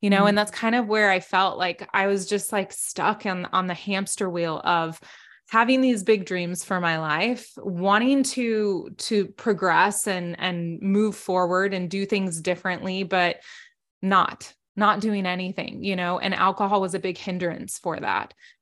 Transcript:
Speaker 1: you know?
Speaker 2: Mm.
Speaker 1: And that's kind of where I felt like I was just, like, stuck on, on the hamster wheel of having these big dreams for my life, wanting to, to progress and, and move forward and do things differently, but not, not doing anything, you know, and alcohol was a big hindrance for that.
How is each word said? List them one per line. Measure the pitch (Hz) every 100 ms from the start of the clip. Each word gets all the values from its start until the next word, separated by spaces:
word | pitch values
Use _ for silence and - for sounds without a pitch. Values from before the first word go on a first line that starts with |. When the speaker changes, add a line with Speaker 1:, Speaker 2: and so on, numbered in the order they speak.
Speaker 1:
you | 202
know? | 196
Speaker 2:
Mm. | 202
Speaker 1:
And | 208
that's | -
kind | - 226 240
of | 214
where | 214 208
I | 185
felt | - 185 190 -
like | 175 170 -
I | - 196
was | 202 180
just, | 208 -
like, | 208 190
stuck | - - - 170 214 208
on, | 185 180
on | 185 185
the |
hamster | 175 - 196 196 - 190
wheel | 175 165 156
of | - 170 165 165 - - - - _
having | 226 233 262
these | 262 226
big | 185 214
dreams | 180 185 175 180
for | - 185
my | 175 160
life, | 156 151 220 240 - -
wanting | - 175 190 202 247 277
to, | 262 - 233 220 208 185 - -
to | - 214 185
progress | - 233 190 190 160 196 202 214
and, | 185 175 170
and | 185 175 170 165
move | 196 202 214 202
forward | - 185 180 185 196
and | 190 180
do | 196 196
things | 208 190 165
differently, | 170 175 190 180 190 185
but | 190 185 175 - - - - _ _ _
not, | 185 190 - - - - _ -
not | 208 208
doing | 214 202 185
anything, | 180 185 196 - -
you | 185 185
know, | 175 180
and | 196
alcohol | 190 190 190 202 202
was | 190
a | 185
big | 185 175
hindrance | - 180 175 160 - -
for | 175 160
that. | - 95 - _ - _